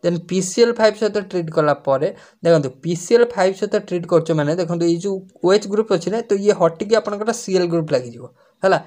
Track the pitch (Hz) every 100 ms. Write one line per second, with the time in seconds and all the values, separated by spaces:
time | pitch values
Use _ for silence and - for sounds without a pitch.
0 | 175 170 - 180 185 - 233 233 220 208
1 | 214 208 196 180 165 160 151 143 - 135
2 | 160 - - _ 165 165 139 - 165 170
3 | - 233 240 - 190 190 208 214 202 180
4 | 170 170 165 160 147 170 165 170 170 170
5 | 196 196 190 _ 175 202 208 208 220 185
6 | 180 214 233 202 202 185 170 165 208 220
7 | 214 202 214 226 - 185 175 170 156 139
8 | 123 117 120 _ _ _ 190 175